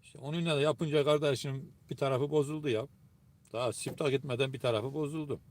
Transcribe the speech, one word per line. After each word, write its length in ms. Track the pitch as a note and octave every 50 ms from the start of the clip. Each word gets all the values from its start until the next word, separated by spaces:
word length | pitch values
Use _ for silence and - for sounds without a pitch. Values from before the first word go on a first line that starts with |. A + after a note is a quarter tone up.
İşte 180 | _ - - -
onunla 360 | A#2 C#3 D#3 E3+ E3+ E3+ D#3
da 60 | C#3
yapınca 420 | C#3 D#3 D3 - E3+ D3+ C#3+ D3+ C#3
kardeşim 680 | D3 D3+ D3+ D3+ D3 C3+ B2 - C#3+ C3+ C3+ C3+ - - - - -
bir 80 | C#3+
tarafı 320 | - C#3+ C3+ C3+ B2 C#3 C#3+
bozuldu 400 | D3+ D3+ C#3+ C#3 D#3 D#3 D3 D3
ya. 180 | A2+ G#2+ B2 D3 - - - - _ _ _ - - _ _ - -
Daha 200 | A2+ B2+ A#2 -
siftah 360 | - - C3+ B2+ - E3 C#3+
gitmeden 440 | C3 C#3 C#3 C#3+ B2 A#2+ C3+ C3+ C3
bir 60 | B2+
tarafı 340 | - B2 A#2 G#2+ G#2+ C3+ C#3
bozuldu. 460 | D#3 D3+ C#3+ D3+ D#3+ D3+ C#3+ B2 - - -